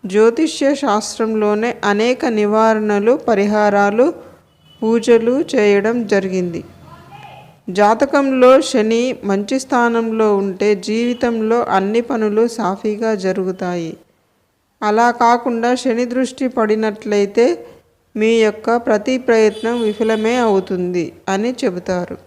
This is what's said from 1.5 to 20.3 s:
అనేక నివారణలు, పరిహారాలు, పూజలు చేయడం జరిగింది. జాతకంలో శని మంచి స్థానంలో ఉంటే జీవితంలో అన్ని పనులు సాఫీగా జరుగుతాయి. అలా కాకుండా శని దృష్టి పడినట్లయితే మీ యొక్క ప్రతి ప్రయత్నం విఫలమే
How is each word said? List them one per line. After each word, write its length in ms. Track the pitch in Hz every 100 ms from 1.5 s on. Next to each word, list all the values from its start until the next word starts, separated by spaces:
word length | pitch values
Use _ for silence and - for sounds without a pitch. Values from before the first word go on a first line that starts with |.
| 208 233 -
అనేక 360 | 208 202 226 247 285
నివారణలు, 880 | 220 208 214 220 220 214 208 214 269 -
పరిహారాలు, 760 | 208 202 214 208 202 202 214 285 339 - - _ _ _ _
పూజలు 520 | 220 233 233 233 226 262 330
చేయడం 420 | 269 208 202 208 240 214
జరిగింది. 480 | 202 190 185 175 165 - - - - - - - - - _ -
జాతకంలో 880 | 180 208 214 277 277 277 262 254 262
శని 560 | 311 262 214 226 247 247 202
మంచి 260 | 196 202 269
స్థానంలో 720 | - 254 233 233 226 220 214 202
ఉంటే 260 | 196 185 202 202 185
జీవితంలో 680 | 220 240 240 240 226 220 233 - 190
అన్ని 220 | 190 226
పనులు 440 | 240 247 214 208 233 233
సాఫీగా 560 | 185 196 214 208 226 214
జరుగుతాయి. 760 | 185 185 185 185 180 175 165 - _ _ _ _ _ _ _ _
అలా 260 | 214 214 233
కాకుండా 640 | 240 233 240 247 233 233
శని 320 | 247 269 233 247
దృష్టి 340 | 247 254 - 262
పడినట్లయితే 960 | 240 214 214 220 214 - 208 202 202 247 349 - - _ _ _ 220
మీ 160 | 220 226 214
యొక్క 300 | 214 - 240
ప్రతి 420 | 240 214 311 254
ప్రయత్నం 580 | 247 226 214 214 220 240
విఫలమే 540 | 220 208 220 220 220